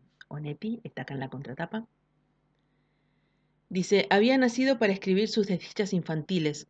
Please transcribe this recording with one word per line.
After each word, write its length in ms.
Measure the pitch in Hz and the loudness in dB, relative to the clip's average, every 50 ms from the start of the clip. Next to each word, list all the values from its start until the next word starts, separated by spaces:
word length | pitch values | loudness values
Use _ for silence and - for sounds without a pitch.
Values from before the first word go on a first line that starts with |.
| _ _ _ _ - _ | _ _ _ _ -18 _
Onetti, 520 | - 147 151 147 147 - - 220 233 233 - | -12 -10 -8 -8 -8 -6 -6 -6 -6 -6 -8
está 180 | - - - 131 | -12 -12 -12 -10
acá 120 | - 143 | -8 -8
en 60 | 135 | -8
la 100 | 135 131 | -8 -8
contratapa. 560 | - 127 135 117 120 - 165 170 - 220 226 - _ _ _ _ _ _ _ _ _ _ _ _ _ _ _ _ _ _ _ _ _ _ _ _ _ _ _ _ _ _ _ _ _ _ _ _ | -8 -10 -10 -10 -10 -10 -8 -8 -8 -8 -10 -10 _ _ _ _ _ _ _ _ _ _ _ _ _ _ _ _ _ _ _ _ _ _ _ _ _ _ _ _ _ _ _ _ _ _ _ _
Dice, 360 | - 185 175 - 202 196 - - | -4 -4 0 2 4 2 4 4
"Había 300 | 180 196 208 240 262 269 | 4 6 6 6 6 4
nacido 400 | 254 247 233 254 262 269 269 262 | 4 2 2 2 2 2 2 4
para 140 | 233 202 196 | 2 2 2
escribir 360 | 190 - 190 185 190 214 220 | 0 0 2 2 2 2 2
sus 200 | - 226 202 196 | 0 0 0 0
desdichas 440 | 185 175 - - - - 208 196 196 | 0 -4 -4 -6 -6 -4 -2 -2 -2
infantiles, 760 | 180 156 - 160 156 147 - 190 180 156 151 147 147 - - | -2 -2 -2 -4 -4 -4 -2 -2 0 0 0 -2 -4 -8 -10